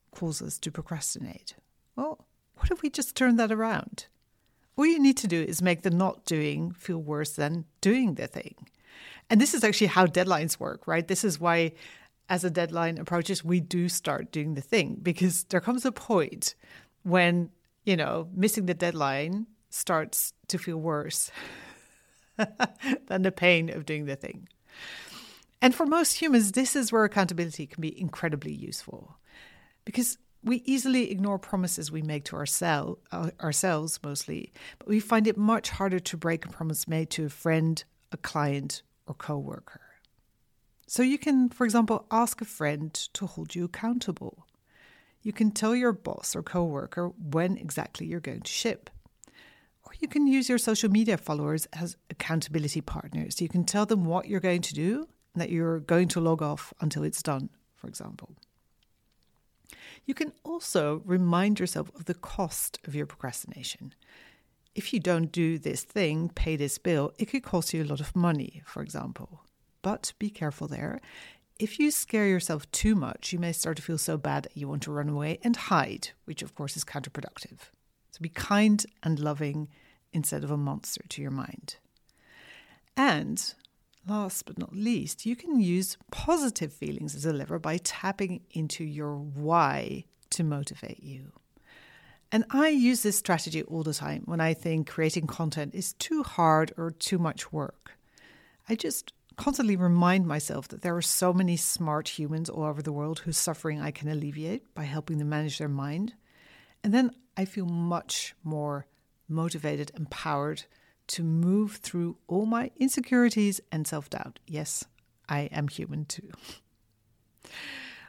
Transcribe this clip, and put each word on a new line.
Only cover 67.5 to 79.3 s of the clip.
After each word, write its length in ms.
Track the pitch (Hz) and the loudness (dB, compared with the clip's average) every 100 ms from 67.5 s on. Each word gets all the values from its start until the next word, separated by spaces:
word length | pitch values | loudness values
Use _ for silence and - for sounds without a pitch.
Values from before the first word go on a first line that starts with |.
| 180 - | -2 0
you 100 | 160 | -2
a 20 | |
lot 140 | 147 143 | -2 -2
of 160 | 147 | -2
money, 460 | 180 175 151 - 151 | 2 4 2 -2 -12
for 160 | - - | -14 -10
example. 640 | 147 - - - - 165 _ _ _ _ | -8 -8 -8 -10 -16 -18 _ _ _ _
But 320 | 190 220 - - | -4 -4 -6 -6
be 100 | 208 | -8
careful 380 | - 151 - 151 | -4 -6 -4 -8
there. 320 | 139 151 262 - - - - _ - | -6 -6 -8 -12 -20 -20 -20 _ -6
If 200 | 220 - | -6 2
you 120 | 294 | 2
scare 360 | - - 220 202 | 2 0 2 4
yourself 420 | 180 - 151 - | 4 2 -4 -4
too 240 | - 214 | 0 4
much, 360 | 208 127 - - | 4 2 -6 -4
you 80 | 175 | -2
may 120 | 170 | -2
start 260 | 165 165 156 | -2 -2 -4
to 60 | |
feel 140 | - 160 | -4 -2
so 200 | - 156 | 0 -2
bad 260 | 147 143 | 0 -2
that 140 | - 147 | -4 -8
you 100 | 139 | -6
want 160 | 147 | -6
to 80 | 147 | -4
run 180 | 147 147 | -2 -2
away 300 | 143 151 170 | -2 -2 0
and 120 | 233 | 0
hide, 540 | 233 - 170 - - - - | 0 2 2 2 -4 -10 -14
which 160 | - 156 | -12 -10
of 140 | - | -10
course 200 | - 139 | -8 -8
is 80 | 156 | -8
counterproductive. 760 | - 147 135 139 139 - - - - _ _ _ _ | -8 -8 -8 -10 -12 -14 -20 -20 -20 _ _ _ _
So 80 | - | -10
be 80 | 165 | -10
kind 540 | - - 202 214 208 - _ | -6 2 6 8 6 2 _
and 160 | 160 147 | 0 0
loving 500 | 151 | 0